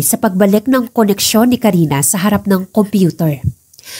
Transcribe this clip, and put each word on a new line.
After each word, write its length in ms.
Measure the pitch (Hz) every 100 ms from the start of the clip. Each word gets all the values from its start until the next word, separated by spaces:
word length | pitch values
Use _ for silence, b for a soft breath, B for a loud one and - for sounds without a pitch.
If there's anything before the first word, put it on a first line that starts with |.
| -
sa 160 | 233
pagbalik 480 | 220 185 202 214 233
ng 240 | 262 226
koneksyon 560 | - 208 202 - 220 247
ni 80 | 247
Karina 400 | 214 180 151 139
sa 240 | - 202
harap 240 | 208 202 202
ng 240 | 190 190
computer. 720 | - 196 202 170 - 160 135 - - _ _ B